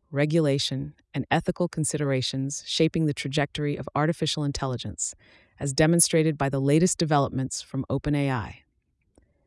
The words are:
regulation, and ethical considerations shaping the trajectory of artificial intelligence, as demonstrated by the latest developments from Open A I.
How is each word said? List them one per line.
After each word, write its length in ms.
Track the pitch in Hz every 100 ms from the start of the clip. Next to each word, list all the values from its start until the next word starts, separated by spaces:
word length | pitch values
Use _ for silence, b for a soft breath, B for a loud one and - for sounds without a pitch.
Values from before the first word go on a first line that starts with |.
| _
regulation, 840 | 139 151 165 147 139 - 135 147 - _
and 100 | 143 -
ethical 380 | 160 - - 175
considerations 920 | - 147 147 143 131 123 135 135 - -
shaping 400 | - 160 165 156
the 80 |
trajectory 640 | - 135 147 143 - 147 143
of 100 | 139
artificial 500 | 143 156 165 156 160
intelligence, 680 | 143 - 135 120 107 - - - b b b b
as 140 | 143
demonstrated 640 | 135 160 170 - 165 160 147
by 140 | 139
the 100 | 139
latest 380 | 139 156 180 -
developments 640 | 156 147 135 131 131 -
from 240 | - 135 127
Open 260 | 135 147
A 160 | 147 139
I. 340 | 127 87 - _ _ _ _ _ _ _ _